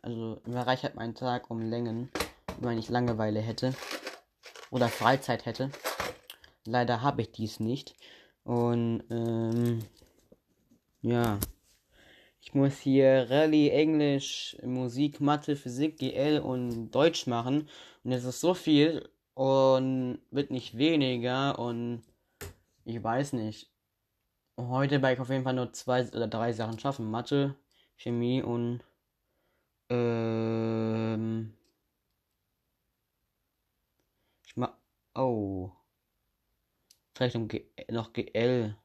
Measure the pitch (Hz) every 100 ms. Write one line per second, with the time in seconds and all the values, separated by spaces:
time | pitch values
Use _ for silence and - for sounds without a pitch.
0 | 113 117 113 110 - 123 120 131 - -
1 | 113 110 127 123 - 113 113 117 120 113
2 | 131 - - - - - 123 113 110 123
3 | 120 110 107 107 110 110 127 131 - -
4 | - - _ _ - - - 127 120 -
5 | 113 135 - 117 - 110 131 - - -
6 | - - _ - - _ - 120 120 117
7 | 135 139 110 - 110 - 110 131 - -
8 | - - - _ - 120 120 120 117 113
9 | - 117 117 113 113 117 120 117 107 _
10 | - _ _ - _ _ _ _ _ _
11 | 117 120 117 101 - - _ _ _ _
12 | - - _ _ - 139 139 139 143 135
13 | 135 131 117 135 156 156 147 139 156 156
14 | 147 139 139 - - - 120 127 127 123
15 | 147 143 143 147 147 143 127 123 156 -
16 | 131 - 143 151 - 127 123 117 110 131
17 | 160 165 - 120 120 143 151 - - -
18 | 120 127 127 123 165 180 - 151 151 160
19 | - _ _ - 135 135 135 131 131 131
20 | 127 - _ 127 143 131 - 113 151 165
21 | 131 123 120 131 139 - 120 117 120 120
22 | - _ _ _ - - _ _ - 117
23 | 110 120 143 127 110 107 - _ _ _
24 | _ _ _ _ _ - 123 127 139 143
25 | 131 127 123 135 131 127 123 - - 127
26 | 120 107 110 113 117 113 110 113 143 131
27 | 110 113 120 143 139 139 _ _ _ _
28 | - 120 120 131 123 120 120 123 - _
29 | _ _ _ _ _ _ _ _ _ 120
30 | 120 117 113 113 113 113 113 113 110 110
31 | 113 110 110 113 110 - _ _ _ _
32 | _ _ _ _ _ _ _ _ _ _
33 | _ _ _ _ _ _ _ _ _ _
34 | _ _ _ _ - - 123 - _ _
35 | _ - 131 113 101 95 95 - _ _
36 | _ _ _ _ _ _ _ _ _ _
37 | _ - 127 120 110 - - - - 113
38 | 110 - - 107 117 127 110 107